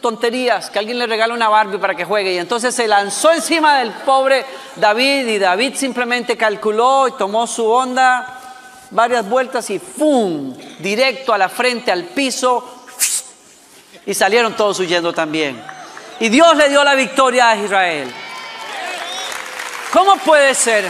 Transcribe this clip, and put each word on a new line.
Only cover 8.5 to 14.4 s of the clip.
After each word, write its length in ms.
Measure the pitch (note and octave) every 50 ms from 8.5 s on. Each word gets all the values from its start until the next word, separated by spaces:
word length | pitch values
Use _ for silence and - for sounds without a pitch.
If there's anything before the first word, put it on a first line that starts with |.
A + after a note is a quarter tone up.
| - - - - - - - -
varias 400 | - G3 A3+ A#3+ B3 A#3+ A3 G3
vueltas 400 | A3 B3+ C4 B3 B3+ B3 G#3 -
y 80 | G#3 F3
¡fum! 760 | - - - - D4 D4+ D4 B3+ A3 F#3+ E3 D3+ C#3 C3 B2+ - - - - -
Directo 560 | D#3 F#3+ G3+ G#3+ C4 C4+ A#3+ - - - A3+
a 20 | G3+
la 120 | F#3+ F3+
frente, 420 | - - A#3+ B3+ B3 A3+ - -
al 140 | F#3+ F3+ F3
piso, 800 | - - - C#4 C4 - - - B3+ B3+ A#3+ - - - - - - - - - - - - - - - _ _ - - _ _ _ - - - _ - - - -
y 80 | G3
salieron 400 | - A3 F#3+ G3+ A#3+